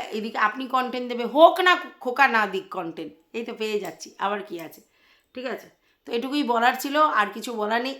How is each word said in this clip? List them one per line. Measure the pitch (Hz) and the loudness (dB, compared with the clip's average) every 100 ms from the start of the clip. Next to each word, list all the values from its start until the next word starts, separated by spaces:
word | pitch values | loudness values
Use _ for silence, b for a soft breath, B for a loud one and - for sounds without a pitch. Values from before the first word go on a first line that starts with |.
| - | -4
এদিকে | 214 220 247 | -6 -6 0
আপনি | 214 262 262 | -2 -2 -4
কনটেন্ট | 254 247 240 247 | -2 -2 -4 -6
দেবে, | 233 | -6
হোক | 233 277 339 349 | 0 8 8 8
না | 370 349 - - | 4 2 0 -10
খোকা | 254 240 269 | -4 2 4
না | 226 208 | 4 0
দিক | 190 - | -4 -8
কনটেন্ট, | 185 165 165 160 - _ | -8 -8 -8 -12 -14 _
এই | 226 233 | -10 -10
তো | |
পেয়ে | 226 214 208 | -6 -4 -4
যাচ্ছি, | 185 - - - | -4 -12 -16 -6
আবার | 196 202 196 | -4 -4 -6
কি | 175 | -12
আছে, | 156 - _ b b b b - | -12 -18 _ b b b b -10
ঠিক | 254 | -8
আছে? | 214 - _ _ _ - | -8 -12 _ _ _ -8
তো | |
এটুকুই | 233 262 294 | -6 -2 -2
বলার | 240 233 233 240 | 0 2 2 2
ছিল, | 277 285 311 262 | 0 2 4 4
আর | 202 | 0
কিছু | 208 233 | -2 -8
বলার | 226 208 233 | -4 -2 -2
নেই | 254 | -2